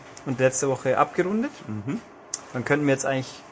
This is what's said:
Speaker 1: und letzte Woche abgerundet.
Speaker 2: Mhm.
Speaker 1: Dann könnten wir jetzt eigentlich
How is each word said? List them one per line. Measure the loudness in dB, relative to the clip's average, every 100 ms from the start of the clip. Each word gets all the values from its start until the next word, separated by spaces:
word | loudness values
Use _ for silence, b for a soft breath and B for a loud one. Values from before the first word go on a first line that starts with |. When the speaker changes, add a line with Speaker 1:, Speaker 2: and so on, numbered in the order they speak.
| -12 -14 -6
Speaker 1:
und | 2
letzte | 2 2 0
Woche | 0 2 4
abgerundet. | 2 2 0 2 -2 -6 -8
Speaker 2:
Mhm. | -8 -4 -6 -8 -20 -12 -12 -8
Speaker 1:
Dann | -4 0
könnten | 2 4
wir |
jetzt | 2 0
eigentlich | -2 -4 -12 -14